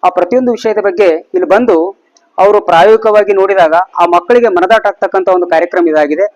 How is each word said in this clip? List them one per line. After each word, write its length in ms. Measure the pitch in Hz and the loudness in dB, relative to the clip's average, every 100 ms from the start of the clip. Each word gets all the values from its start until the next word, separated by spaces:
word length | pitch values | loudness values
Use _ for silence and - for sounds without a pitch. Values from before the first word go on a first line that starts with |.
| 185 | -2
ಆ 40 | |
ಪ್ರತಿಯೊಂದು 420 | 180 175 247 247 | -2 -2 -2 -2
ವಿಷಯದ 300 | 226 220 208 202 | -4 -4 -2 -4
ಬಗ್ಗೆ 220 | 175 196 156 - 190 | 0 0 0 -4 -6
ಇಲ್ಲಿ 120 | 170 190 | 0 0
ಬಂದು 200 | 247 170 175 - _ _ _ - | 2 0 -2 -8 _ _ _ -2
ಅವರು 240 | 196 208 202 | 2 2 2
ಪ್ರಾಯೋಗಿಕವಾಗಿ 640 | 165 190 220 220 214 202 | 2 4 2 2 0 0
ನೋಡಿದಾಗ 420 | 196 190 190 165 160 185 - | 0 0 2 2 0 -2 -2
ಆ 40 | 175 175 | 0 0
ಮಕ್ಕಳಿಗೆ 320 | 175 247 233 | 0 0 2
ಮನದಟ್ಟಾಗ್ತಕ್ಕಂಥ 840 | 180 185 220 214 190 190 190 190 | 0 0 0 0 -4 -4 -4 -2
ಒಂದು 180 | 185 175 | -2 0
ಕಾರ್ಯಕ್ರಮ 400 | 160 170 185 156 | -2 -2 -2 0
ಇದಾಗಿದೆ. 340 | 156 151 151 202 | 0 -2 -2 -4